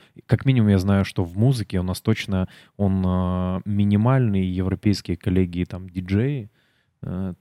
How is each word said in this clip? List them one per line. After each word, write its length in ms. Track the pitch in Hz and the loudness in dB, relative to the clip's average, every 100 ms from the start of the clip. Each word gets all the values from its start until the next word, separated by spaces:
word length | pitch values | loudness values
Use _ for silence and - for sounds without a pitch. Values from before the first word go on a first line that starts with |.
| _ - - | _ -20 -4
Как 180 | 120 135 | 0 2
минимум, 220 | 131 107 | 4 6
я 80 | 98 | 4
знаю, 260 | 95 98 | 4 2
что 200 | 95 - | 0 -2
в 140 | 87 92 | -4 0
музыке 400 | 123 127 101 92 | 0 0 -2 -4
у 20 | |
нас 180 | 90 90 | -4 -4
точно 460 | - 110 - 95 92 - - - | -2 -2 -2 -2 -2 -6 -16 -2
он, 260 | 101 95 92 | 0 2 0
э, 540 | 92 90 90 92 92 | 0 0 -2 -2 -4
минимальный. 800 | 104 101 101 101 120 131 120 98 92 90 | -4 0 2 2 4 2 2 0 0 -2
Европейские 580 | 92 95 107 98 - 87 | -2 0 0 0 -2 -6
коллеги, 480 | - 92 90 87 | 0 0 0 -2
там, 240 | 90 90 95 | -6 -8 -12
диджеи, 640 | 90 90 98 131 143 104 _ _ _ _ _ | -10 -2 0 0 -4 -8 _ _ _ _ _
э, 320 | - 90 95 87 | -10 -8 -8 -8